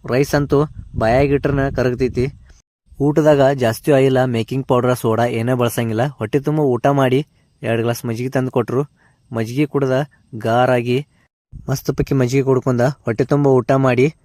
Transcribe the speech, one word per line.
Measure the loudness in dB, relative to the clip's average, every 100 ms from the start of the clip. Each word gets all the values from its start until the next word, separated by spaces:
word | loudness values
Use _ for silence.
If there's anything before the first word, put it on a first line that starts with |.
| -2
ರೈಸ್ | -2 0 0
ಅಂತೂ | 0 0 0 -6 -12 -2
ಬಾಯಾಗಿಟ್ರನ | 0 2 2 0 0 -2 -2
ಕರಗ್ತೈತಿ. | -2 -2 0 -2 -2 -4 -6 -20 -20 _ _ _ -4
ಊಟದಾಗ | 0 2 4 4 4
ಜಾಸ್ತಿ | 2 -2 -2 0
ಆಯಿಲ್ಲ, | 2 4 2 0
ಮೇಕಿಂಗ್ | -2 -4 -6 0
ಪೌಡರ್, | 0 2 0
ಸೋಡಾ | 0 0 0
ಏನೇ | -2 -2
ಬಳಸಂಗಿಲ್ಲ. | 0 0 -2 -4 -2 -4
ಹೊಟ್ಟೆ | -4 -4 -2
ತುಂಬ | -2 0
ಊಟ | 0 0 0
ಮಾಡಿ | 2 2 0 -2 _ _ _
ಎರಡ್ | -4 -2
ಗ್ಲಾಸ್ | -2 -4 -6
ಮಜ್ಜಿಗೆ | -6 -4
ತಂದು | -4 -2
ಕೊಟ್ರು. | -2 -2 -4 -4 _ _ _ _
ಮಜ್ಜಿಗೆ | -8 -6 -4 -2
ಕುಡ್ದ | -2 -2 -2 -4 _ _ -8
ಗಾರಾಗಿ | -2 2 2 0 0 -4 -4 _ _ _ _ -16 -6
ಮಸ್ತ್ | -4 -4 -4
ಪಕ್ಕಿ | -2
ಮಜ್ಜಿಗೆ | 0 2 0
ಕುಡ್ಕೊಂಡ | 2 0 0 0
ಹೊಟ್ಟೆ | 0 -2 -6 -2 0
ತುಂಬ | 2 4
ಊಟ | 2 2
ಮಾಡಿ | 2 2 2 0 0